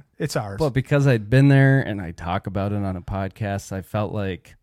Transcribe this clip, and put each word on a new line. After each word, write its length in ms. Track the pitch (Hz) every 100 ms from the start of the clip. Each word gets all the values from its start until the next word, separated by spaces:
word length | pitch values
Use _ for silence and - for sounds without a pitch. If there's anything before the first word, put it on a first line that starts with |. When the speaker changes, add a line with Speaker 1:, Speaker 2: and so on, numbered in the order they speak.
| - -
Speaker 1:
It's 180 | 160 147
ours. 200 | 104 98
Speaker 2:
But 120 | 143
because 360 | 127 127 147 139
I'd 220 | 117 104
been 200 | 131 139
there 320 | 139 135 135
and 200 | - 104
I 120 | 85
talk 340 | 85 87 95 -
about 260 | 98 98
it 100 | 101
on 140 | 98 90
a 60 |
podcast, 720 | - 98 95 - 101 98 -
I 100 | 95
felt 300 | 87 104 104
like, 440 | 107 98 87 - _